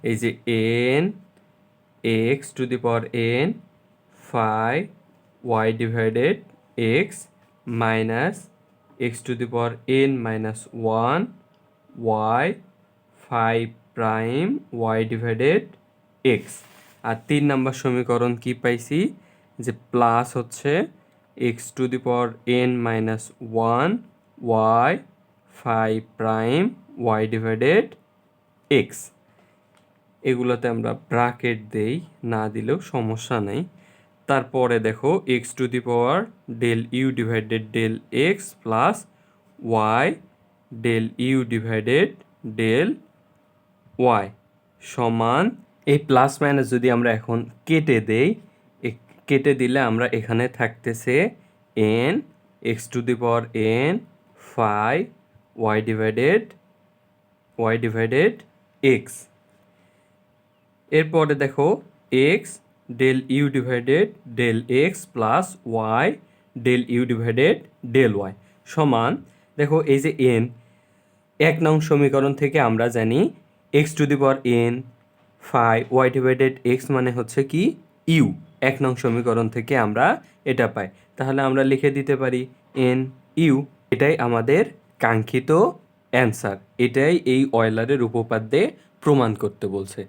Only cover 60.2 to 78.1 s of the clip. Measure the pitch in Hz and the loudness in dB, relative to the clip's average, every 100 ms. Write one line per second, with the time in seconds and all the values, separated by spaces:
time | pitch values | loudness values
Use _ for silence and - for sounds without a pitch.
60.2 | _ _ _ _ _ _ _ 151 156 160 | _ _ _ _ _ _ _ 2 4 2
61.2 | 151 139 135 139 151 214 - _ _ 131 | 2 2 0 2 2 0 -4 _ _ 2
62.2 | 139 202 - - _ _ - 120 131 131 | 4 2 -2 -20 _ _ -18 0 2 2
63.2 | 131 131 143 139 123 123 120 147 214 - | 0 0 2 0 -2 -2 2 2 2 -4
64.2 | - 113 120 113 117 127 170 190 - - | -10 -2 0 0 0 2 2 -2 -12 -2
65.2 | 110 143 185 - 120 113 110 113 175 302 | 0 0 -2 -10 -6 -4 0 0 0 -2
66.2 | _ _ _ 123 120 123 123 120 123 113 | _ _ _ -4 0 2 2 -2 0 -2
67.2 | 117 117 156 240 - _ 120 123 120 101 | -2 2 2 2 -6 _ 0 4 4 2
68.2 | 95 95 _ _ - - 147 117 117 262 | -6 -12 _ _ -8 0 2 2 2 -2
69.2 | - _ _ - 143 156 151 139 151 - | -8 _ _ -4 0 0 2 2 0 2
70.2 | 123 113 117 - _ _ _ _ _ _ | 2 2 0 -6 _ _ _ _ _ _
71.2 | _ _ 160 160 160 156 156 147 139 135 | _ _ 2 4 2 2 2 4 4 4
72.2 | 139 139 143 147 120 110 120 117 110 127 | 0 0 0 2 2 2 0 0 2 2
73.2 | 247 - _ _ _ 147 151 - 143 143 | 0 -2 _ _ _ 0 0 0 0 2
74.2 | 135 135 127 120 117 120 131 _ _ _ | 2 2 2 2 2 -2 -10 _ _ _
75.2 | _ _ - 131 117 113 - 127 127 131 | _ _ -2 2 4 2 2 2 4 2
76.2 | 131 127 131 131 123 127 127 135 127 123 | 0 2 2 2 -2 -2 0 0 0 -2
77.2 | 117 - 135 156 240 - _ _ - | -4 -2 -2 0 0 -2 _ _ 0